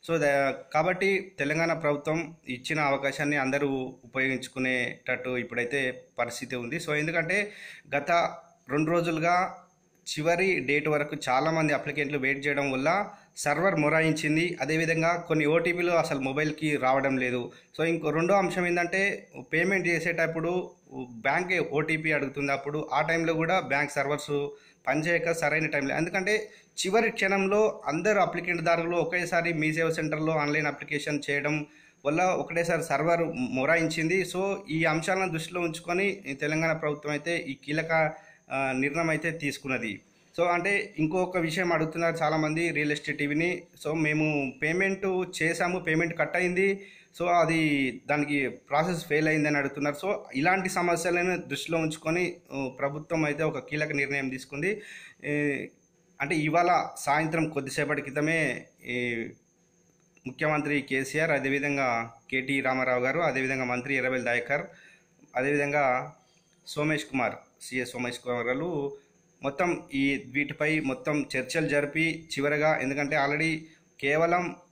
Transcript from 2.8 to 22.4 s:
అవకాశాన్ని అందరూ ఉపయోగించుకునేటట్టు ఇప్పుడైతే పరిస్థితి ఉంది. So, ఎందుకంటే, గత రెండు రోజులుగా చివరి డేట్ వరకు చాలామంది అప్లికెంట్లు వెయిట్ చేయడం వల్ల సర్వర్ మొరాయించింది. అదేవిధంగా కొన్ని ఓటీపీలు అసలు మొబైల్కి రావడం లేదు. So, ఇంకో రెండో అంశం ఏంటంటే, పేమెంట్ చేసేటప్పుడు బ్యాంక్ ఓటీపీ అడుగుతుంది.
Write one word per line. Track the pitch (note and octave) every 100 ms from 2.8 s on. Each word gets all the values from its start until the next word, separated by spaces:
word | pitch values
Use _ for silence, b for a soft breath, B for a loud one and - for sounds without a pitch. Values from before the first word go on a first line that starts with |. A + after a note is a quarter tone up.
అవకాశాన్ని | D3 C3+ C#3 C3 D3 D3
అందరూ | C3 C#3 C#3+ C3+ C3 -
ఉపయోగించుకునేటట్టు | A#2+ C3 C3 C3 C3 C3 B2+ B2+ A#2 A2+ - B2 B2+
ఇప్పుడైతే | B2+ A2+ A#2+ A#2+ C#3+ B2+ B2+ - -
పరిస్థితి | A#2+ - B2 B2+
ఉంది. | A#2+ D#3+
So, | -
ఎందుకంటే, | D3+ D#3 E3+ D#3+ G3 G#3 B B B - C#3+
గత | D3 E3+ E3 - - _ -
రెండు | C#3+ D#3+
రోజులుగా | E3+ E3 D#3+ E3+ F3 F#3+ - - _ _ _ - -
చివరి | D3+ F3 F#3+ E3+
డేట్ | C3 D3 D#3
వరకు | D3+ D3 D3 -
చాలామంది | B2+ D3+ D#3+ D#3
అప్లికెంట్లు | C#3+ D3 C#3+ C#3 D3
వెయిట్ | C3 C#3 C#3+
చేయడం | C#3+ C#3+
వల్ల | C3 C#3+ F#3 G3+ B B -
సర్వర్ | D3 D3 F#3+
మొరాయించింది. | D#3+ D3 D#3+ D#3+ D#3 D#3 D#3 F3 -
అదేవిధంగా | C3+ D#3+ D#3+ E3 E3 F3
కొన్ని | - D#3 D3
ఓటీపీలు | E3 E3+ F3 F3
అసలు | E3+ D3+ C#3+
మొబైల్కి | C3 C3+ D#3 D3+ D#3 C#3+
రావడం | B2+ C3+ C3+ C3
లేదు. | B2+ B2 A#2 B B -
So, | E3
ఇంకో | E3 D#3
రెండో | D3 F3
అంశం | G3+ F3+ F#3 F3
ఏంటంటే, | F3 E3+ F#3+ G3+ E3+ - C3+ -
పేమెంట్ | D#3 F3+ G3 E3+
చేసేటప్పుడు | E3+ E3+ E3 E3 E3 E3 F3+ - - _
బ్యాంక్ | C3+ B2 A#2 C3+ D#3 F3+ F#3 D3
ఓటీపీ | D3 D#3 D#3+ D#3
అడుగుతుంది. | D3+ C#3 C#3